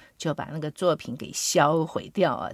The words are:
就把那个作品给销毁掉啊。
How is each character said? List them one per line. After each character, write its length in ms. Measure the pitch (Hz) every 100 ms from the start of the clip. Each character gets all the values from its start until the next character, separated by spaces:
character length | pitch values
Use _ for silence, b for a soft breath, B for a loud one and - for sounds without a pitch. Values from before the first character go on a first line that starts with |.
| B -
就 160 | 165
把 160 | 147 -
那 80 | 156
个 100 | 151
作 240 | - 180
品 220 | 156 - 131
给 120 | -
销 500 | - - 175 147 165
毁 240 | 160 - -
掉 180 | - 170
啊。 160 | 120 90